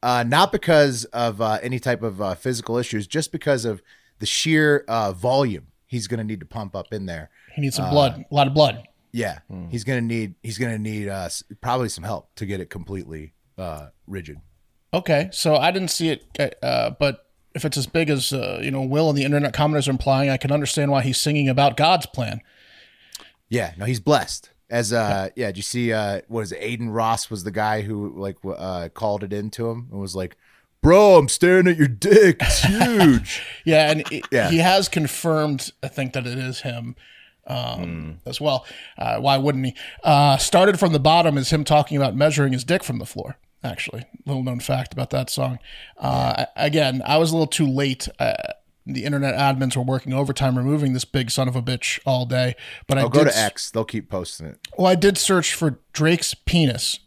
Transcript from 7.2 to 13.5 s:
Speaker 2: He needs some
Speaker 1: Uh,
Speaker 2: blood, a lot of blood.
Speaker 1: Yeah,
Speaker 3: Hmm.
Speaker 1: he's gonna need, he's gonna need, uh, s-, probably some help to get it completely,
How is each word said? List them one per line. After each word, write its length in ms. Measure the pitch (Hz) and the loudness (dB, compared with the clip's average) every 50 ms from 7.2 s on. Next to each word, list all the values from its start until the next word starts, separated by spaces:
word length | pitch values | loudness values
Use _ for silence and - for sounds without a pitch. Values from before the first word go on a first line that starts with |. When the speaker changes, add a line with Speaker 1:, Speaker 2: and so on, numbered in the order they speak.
| 76 - _ _ _ _ - | -12 -16 _ _ _ _ -8
Speaker 2:
He 60 | - | -6
needs 140 | 143 139 127 | -4 -4 -4
some 100 | - - | -4 -2
Speaker 1:
Uh, 60 | - | 2
Speaker 2:
blood, 340 | 143 147 143 131 117 - - _ | 2 4 4 2 0 -4 -12 _
a 40 | 143 | 0
lot 120 | 143 139 139 | 0 0 2
of 60 | 139 | 4
blood. 300 | 151 151 131 113 113 - _ _ _ _ _ | 4 4 2 2 -4 -12 _ _ _ _ _
Speaker 1:
Yeah, 280 | - 117 113 98 78 69 _ _ | -6 -6 -4 -4 -6 -10 _ _
Speaker 3:
Hmm. 180 | 98 92 87 85 | -16 -14 -12 -8
Speaker 1:
he's 140 | - 120 101 | -8 -6 -4
gonna 180 | 127 135 127 | -4 -4 -2
need, 340 | 117 113 117 113 110 104 87 _ _ | -2 -2 -4 -4 -6 -6 -10 _ _
he's 140 | 117 110 98 | -12 -6 -6
gonna 200 | 127 120 113 110 | -4 -4 -4 -6
need, 300 | 107 107 107 107 104 101 | -6 -6 -6 -6 -6 -6
uh, 160 | 98 98 92 | -8 -8 -8
s-, 180 | 85 - - - _ 101 - | -8 -10 -12 -14 _ -20 -10
probably 280 | - 123 120 127 127 107 | -4 -4 -2 -2 -2 -4
some 140 | - - 85 | -6 -8 -8
help 300 | 107 110 - - _ _ | -8 -8 -8 -10 _ _
to 100 | - 110 | -12 -8
get 140 | 95 101 95 | -8 -6 -8
it 80 | 90 - | -8 -10
completely, 640 | - 92 82 82 98 95 87 - 80 78 76 73 _ _ _ _ | -12 -14 -12 -10 -10 -10 -10 -10 -12 -14 -14 -16 _ _ _ _